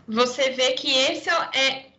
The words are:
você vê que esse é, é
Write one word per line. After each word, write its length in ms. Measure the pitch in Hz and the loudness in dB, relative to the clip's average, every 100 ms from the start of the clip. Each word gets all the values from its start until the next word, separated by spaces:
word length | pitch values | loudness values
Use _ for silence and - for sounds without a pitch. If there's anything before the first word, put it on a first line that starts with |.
| - | -4
você 420 | 220 247 269 262 | 0 0 0 -2
vê 220 | 254 254 | 2 0
que 180 | 254 294 | 0 0
esse 400 | 262 277 339 370 | 2 2 0 -2
é, 40 | 339 - | -2 0
é 320 | 262 269 262 - | 0 0 -2 -10